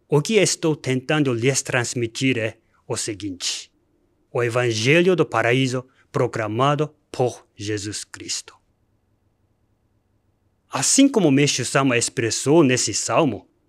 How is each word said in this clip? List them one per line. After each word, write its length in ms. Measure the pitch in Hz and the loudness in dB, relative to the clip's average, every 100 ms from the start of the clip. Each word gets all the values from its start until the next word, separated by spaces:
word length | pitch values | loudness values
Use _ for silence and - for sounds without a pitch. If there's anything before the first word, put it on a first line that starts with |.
| - | 0
o 120 | 147 | 0
que 140 | 151 220 | 2 2
estou 400 | 175 - 165 151 | 2 0 -2 -2
tentando 560 | 131 131 - 151 135 | -2 -4 -2 0 0
lhes 300 | 120 131 135 | 0 0 -2
transmitir 760 | - 127 117 127 117 - 131 120 | -2 -2 -2 -4 -6 -2 -2 0
é 180 | 110 - _ _ - | -4 -8 _ _ -10
o 100 | 113 | -8
seguinte: 720 | - 98 101 90 - - - _ _ _ _ _ _ | -6 -8 -10 -8 -8 -8 -12 _ _ _ _ _ _
o 100 | 127 | -4
evangelho 760 | 120 120 123 110 120 165 180 170 | -2 0 0 0 4 4 4 2
do 80 | |
paraíso 640 | 151 117 113 131 131 127 - _ _ | 2 0 2 2 0 -2 -8 _ _
proclamado 840 | 135 120 117 107 113 135 147 147 _ _ | -2 -2 -2 -4 0 0 0 -2 _ _
por 360 | - 123 - _ - | -2 -2 -4 _ -12
Jesus 480 | 104 107 104 98 | -8 -6 -6 -10
Cristo." 520 | - - 98 - - - _ _ _ _ _ _ _ _ _ _ _ _ _ _ _ _ _ _ _ _ _ | -12 -14 -10 -10 -12 -20 _ _ _ _ _ _ _ _ _ _ _ _ _ _ _ _ _ _ _ _ _
Assim 400 | 131 135 - 277 | -4 0 4 4
como 220 | 226 160 | 4 4
Meishu-sama 680 | 135 143 - 117 143 135 120 | 4 2 0 -2 0 2 0
expressou 680 | - - 113 - 135 165 | -2 -2 -4 -2 2 4
nesse 280 | 135 123 - | 4 2 -2
salmo, 560 | 98 - 120 151 101 - _ | -4 -2 0 0 -2 -12 _